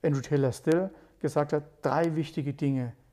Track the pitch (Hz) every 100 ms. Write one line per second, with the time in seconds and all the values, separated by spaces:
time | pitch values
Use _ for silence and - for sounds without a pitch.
0 | 165 143 127 147 135 120 - 160 190 -
1 | - _ 156 147 147 151 147 - 139 135
2 | 170 160 151 - 143 135 143 135 123 -
3 | _